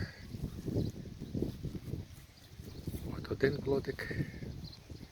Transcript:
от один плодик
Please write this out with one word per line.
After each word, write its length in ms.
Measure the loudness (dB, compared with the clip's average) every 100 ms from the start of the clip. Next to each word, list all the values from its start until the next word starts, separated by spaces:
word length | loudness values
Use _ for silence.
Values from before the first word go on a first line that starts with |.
| -2 -4 -6 -2 -2 -2 2 4 4 2 -6 -6 0 2 2 2 -2 -2 -2 -2 -4 -8 -14 -16 -14 -10 -10 -6 -4 -4 -4 -4
от 140 | -2
один 240 | 6 6 6
плодик 560 | 4 4 4 -2 0 2 0 0 -6 -6 -6 -10 -10 -10 -10